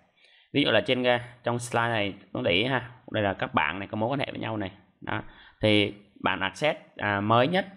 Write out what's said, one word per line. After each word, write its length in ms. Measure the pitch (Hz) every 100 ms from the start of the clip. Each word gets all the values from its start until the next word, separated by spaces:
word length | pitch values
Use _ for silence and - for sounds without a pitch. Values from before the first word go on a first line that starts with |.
| _ _ _ _ _
Ví 120 | 135
dụ 60 | 147
là 100 | 110
trên, 220 | 117 127
ờ, 160 | 123 120 117 -
trong 140 | - 120
slide 300 | 120 120 117
này, 260 | 113 101 - -
chúng 100 | -
để 80 | 127
ý 140 | 87
ha, 260 | 120 131 123 - -
đây 120 | 107
là 100 | 101
các 220 | 92 131
bảng 240 | - 76 90
này, 100 | 98
có 60 | 107
mối 120 | 110
quan 120 | 143
hệ 60 | -
với 100 | -
nhau 160 | 117 110
này. 140 | 95 - _ _
Đó. 220 | - 107 - - - _
Thì 300 | 107 104 101 - - _
bản 180 | - 92
Access, 380 | 95 - 151 - - -
à, 240 | 104 101
mới 280 | 104 117 147
nhất 180 | 180 196